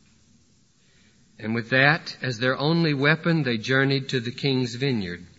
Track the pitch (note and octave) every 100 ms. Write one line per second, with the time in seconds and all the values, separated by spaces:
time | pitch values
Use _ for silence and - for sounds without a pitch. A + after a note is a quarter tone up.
0 | _ _ _ _ _ _ _ _ _ _
1 | _ _ _ - A2 A2+ A2+ C3 C#3 D3+
2 | - - C3 A2 B2+ C3 D3 E3+ E3 C#3+
3 | C#3+ D3+ E3+ E3 C3 A2+ G#2+ C3+ C3+ C3+
4 | C3+ C3 A#2 - C#3+ C3 B2 A#2+ C#3 A#2+
5 | F#2 E2+ F2